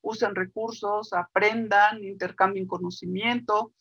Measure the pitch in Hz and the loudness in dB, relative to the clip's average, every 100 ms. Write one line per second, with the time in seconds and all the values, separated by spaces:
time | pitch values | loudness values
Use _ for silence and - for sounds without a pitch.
0 | 202 220 220 190 185 - 220 226 208 208 | -8 -2 -2 -2 -4 -4 -8 -6 -4 -4
1 | 214 180 175 202 214 226 220 202 208 226 | -2 -4 0 2 4 2 2 6 6 2
2 | 196 190 180 - 190 196 185 180 175 180 | -10 -6 -8 2 2 2 -4 -4 -6 -6
3 | 180 185 226 240 - 214 233 _ | -6 -2 0 -2 0 0 0 _